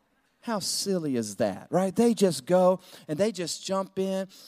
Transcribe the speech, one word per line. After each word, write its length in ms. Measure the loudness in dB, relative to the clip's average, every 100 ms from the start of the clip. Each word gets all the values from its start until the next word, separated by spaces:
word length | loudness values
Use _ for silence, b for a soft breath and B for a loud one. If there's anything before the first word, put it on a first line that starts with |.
| _ _ _ _
How 180 | -6 -4
silly 560 | -4 -4 -2 -2 0
is 220 | -2 -4 -2
that, 320 | -2 -2 -2
right? 240 | 0 0
They 180 | 2 2
just 320 | 4 2 2
go 360 | 2 4 6 4 B B -8
and 100 | -2
they 140 | -2
just 340 | -2 -8 -8
jump 360 | -6 -6 -4 -4
in. 260 | -4 -4 -6 B